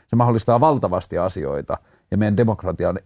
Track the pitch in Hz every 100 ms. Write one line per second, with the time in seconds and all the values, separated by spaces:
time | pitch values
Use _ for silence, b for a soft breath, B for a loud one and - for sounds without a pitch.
0 | b 117 120 113 113 120 156 135 98 90
1 | - 87 92 95 71 71 71 - b b
2 | b 98 107 104 113 107 95 82 87 92